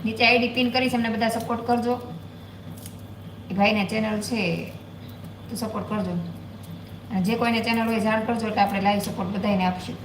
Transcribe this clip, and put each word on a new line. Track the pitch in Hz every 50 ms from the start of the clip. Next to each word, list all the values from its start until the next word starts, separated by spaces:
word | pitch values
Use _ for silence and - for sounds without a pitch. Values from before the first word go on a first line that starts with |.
| -
નીચે | 220 220 - 240
આઈ | 226 247 240
ડી | 240 240
પિન | - 254 247 240
કરીશ, | 247 254 254 247 247
એમને | 240 233 226
બધા | 220 208 226 220
સપોર્ટ | 202 233 - - 233 226 -
કરજો. | - 240 240 220 240 247 247 - - 170 - - - - - - - - - - - - - - - - - - - - - - - - - - -
એ | 185
ભાઈને | 196 202 214 220 208 190
ચેનલ | 175 220 220 214 214 214 208
છે | 208 - 247 220 185 170 165 170 170 - - - - - - - - - - - - - - - - -
તો | 240
સપોર્ટ | - 233 208 - 208 185 -
કરજો. | 214 208 185 180 175 175 170 - - - - - - - - - - - - - - - - -
અને | 226 190
જે | 175 202 226
કોઈને | 226 233 233 233 226
ચેનલ | 202 226 226 226 226
હોય, | 226 226 220
જાણ | 196 214 220 220 220
કરજો, | 240 240 214 220 214
એટલે | - 202
આપણે | 202 196 202 196
લાઈવ | 190 202 208 202
સપોર્ટ | - - - - 190 180
બધાને | 208 196 190 208 202 185 185
આપશું. | 180 180 - - - - -